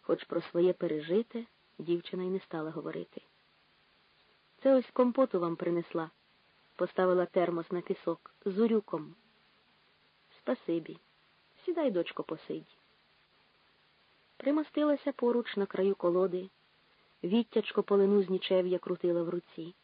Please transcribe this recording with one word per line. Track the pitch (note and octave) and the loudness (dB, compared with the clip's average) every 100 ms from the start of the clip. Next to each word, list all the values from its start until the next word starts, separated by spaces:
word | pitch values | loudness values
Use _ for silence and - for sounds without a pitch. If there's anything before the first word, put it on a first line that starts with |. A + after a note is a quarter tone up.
Хоч | - E3 | -2 -4
про | - F3 | -2 -6
своє | E3 F3 F3+ | -4 2 2
пережите | F3 F3 D#3 D3+ F#3 A#3 A#3 A3+ _ _ _ | 2 -2 -4 0 0 0 -6 -12 _ _ _
дівчина | D#3+ F3 - F#3 | -2 -2 -2 -6
й | F#3 | -4
не | F#3+ | -4
стала | - E3 D#3 | -6 -8 -6
говорити. | D#3+ D#3+ D#3+ F3 - _ _ _ _ _ _ _ _ _ _ _ _ _ _ | -8 -8 -10 -10 -16 _ _ _ _ _ _ _ _ _ _ _ _ _ _
«Це | C4+ | 4
ось | C4 A#3+ | 6 4
компоту | - B3 A#3+ C4 F#3+ | 0 2 4 2 2
вам | E3+ E3 | -2 -2
принесла», | F3 E3+ E3+ F3 D#3+ _ _ _ _ _ _ _ | -2 -2 -2 -6 -8 _ _ _ _ _ _ _
поставила | F3+ - F#3 F3+ F3 | -4 0 2 2 2
термос | - F3 E3+ E3 | 0 0 -2 -4
на | F3 | -8
пісок, | - F#3+ - E3 - _ | -4 -6 -4 -8 -10 _
з | - F#3+ | -6 0
урюком. | A3+ A3 - E3+ D3+ E3 _ _ _ _ _ _ _ _ _ _ _ - | 2 2 0 -8 -8 -18 _ _ _ _ _ _ _ _ _ _ _ -16
«Спасибі. | - B3+ - E3 D#3+ E3 _ _ _ _ _ _ | -6 -6 -2 -4 -4 -16 _ _ _ _ _ _
Сідай, | - E4+ D4 | -6 -2 0
дочко, | F3+ E3+ - | 0 -2 -6
посидь». | - D#3+ - D#3+ D#3 _ _ _ _ _ _ _ _ _ _ _ _ _ _ _ _ _ | -8 -10 -8 -10 -10 _ _ _ _ _ _ _ _ _ _ _ _ _ _ _ _ _
Примостилася | C#4 D4+ D4+ - D4 C#4+ - | 0 0 0 0 2 2 -2
поруч | C4 A#3+ A#3+ A#3 - | -2 0 0 -2 -2
на | G3 | -4
краю | F#3+ G3 | 0 0
колоди, | G3 F3 F3 F#3+ F3+ F#3+ _ _ _ _ _ _ _ | 2 0 2 0 -2 -8 _ _ _ _ _ _ _
віттячко | F3 A3 A#3 - G#3 - | 0 0 2 0 -2 -2
полину | G3+ G3+ G3 G3+ | 2 4 6 4
з | F#3 | 4
нічев'я | F#3 - F#3 F3+ F3+ | 0 2 2 2 0
крутила | - F3+ F3+ E3+ | -2 -2 0 0
в | E3+ | -2
руці. | F3 - - E3 - | -6 -8 -14 -14 -16